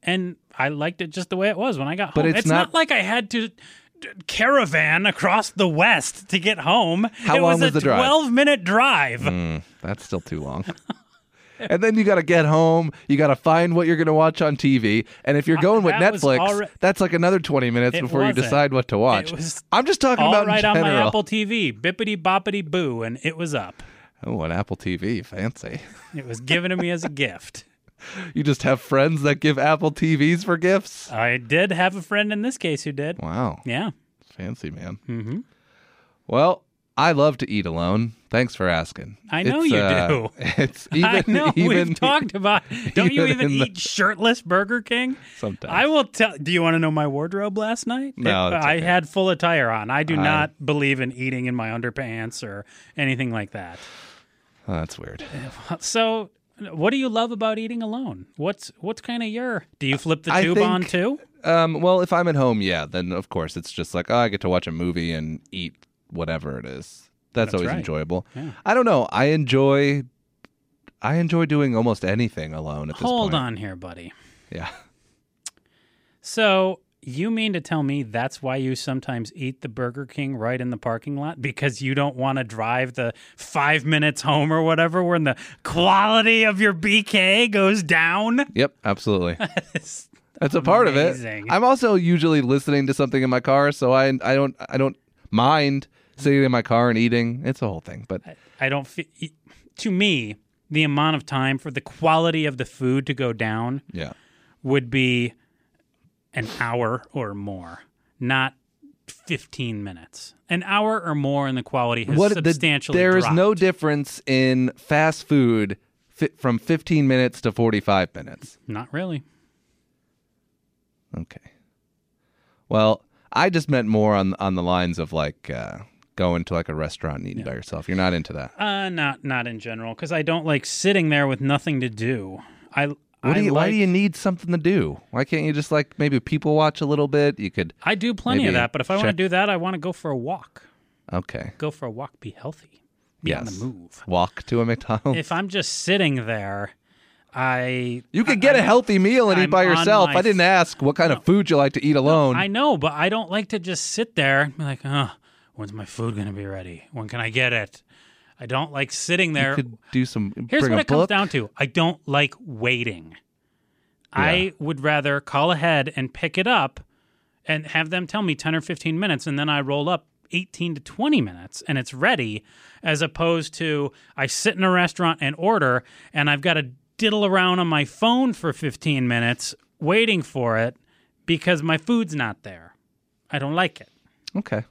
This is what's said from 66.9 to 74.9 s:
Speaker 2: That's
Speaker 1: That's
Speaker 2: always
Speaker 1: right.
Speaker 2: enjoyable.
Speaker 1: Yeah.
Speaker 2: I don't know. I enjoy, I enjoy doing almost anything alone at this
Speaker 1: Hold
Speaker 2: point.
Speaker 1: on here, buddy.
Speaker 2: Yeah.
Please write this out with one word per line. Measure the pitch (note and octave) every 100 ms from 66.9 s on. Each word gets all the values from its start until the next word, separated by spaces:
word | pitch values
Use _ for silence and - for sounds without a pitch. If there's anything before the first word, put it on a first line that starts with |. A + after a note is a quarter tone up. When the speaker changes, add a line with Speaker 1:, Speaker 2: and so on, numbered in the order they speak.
| - _ _ _
Speaker 2:
That's | - A2
Speaker 1:
That's |
Speaker 2:
always | G2 F2+
Speaker 1:
right. | B2
Speaker 2:
enjoyable. | E2 D#2 D#2 F2 - -
Speaker 1:
Yeah. | D#3 A#2+
Speaker 2:
I | -
don't | A#3
know. | A#3 D#3+ A#2
I | F#2 C#3
enjoy, | D#3+ C#3 C3 C#3 C#3 C#3+ C#3+ B2+ _ _ _ _ _ _ _ - _
I | A2+ D#3
enjoy | E3+ E3 E3
doing | D3 C#3+
almost | A2+ A#2 G#2+
anything | F#2 G#2+ A#2 - D#2
alone | D#2 D#2 D2 D2+
at |
this | D2+
Speaker 1:
Hold | B3 B3 G#3
Speaker 2:
point. | D#3
Speaker 1:
on | B2 G#2+
here, | G#2
buddy. | F#2 F2+ F2 F2 - _ _ _
Speaker 2:
Yeah. | - E2 - _